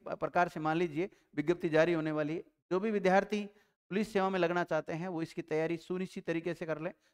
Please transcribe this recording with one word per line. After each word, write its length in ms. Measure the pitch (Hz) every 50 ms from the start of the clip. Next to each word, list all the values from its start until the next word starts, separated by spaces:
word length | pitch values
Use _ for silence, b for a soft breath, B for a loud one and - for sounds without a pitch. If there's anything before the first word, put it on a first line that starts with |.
| - -
प्रकार 400 | - - 160 156 - 180 175 170
से 120 | - 165
मान 160 | 151 156 160
लीजिए 340 | 170 180 165 143 151 185 214 b b b b b
विज्ञप्ति 340 | 143 147 151 175 160 - 170
जारी 240 | 151 156 160 170
होने 200 | 170 160 156 156
वाली 240 | 151 151 151 147 160
है। 80 | 180 - _ _ _ _ -
जो 100 | 175 185
भी 100 | 202 226
विद्यार्थी 540 | 208 208 180 185 185 196 196 202 214 208 208 196 _ b b b b b _ -
पुलिस 240 | 180 208 214 -
सेवा 180 | - 196 190 190
में 80 | 196 185
लगना 260 | 170 170 175 175 170
चाहते 280 | - 165 156 151 -
हैं 160 | 170 160 175 190
वो 140 | 175 160
इसकी 200 | 165 - - 170
तैयारी 340 | 160 - 156 156 160 165 170
सुनिश्चित 500 | 165 - - 185 185 185 180 - 196 -
तरीके 280 | - 165 165 160 175 165
से 120 | - 175
कर 140 | 160 156 151
लें, 100 | 156 185 - _ _ _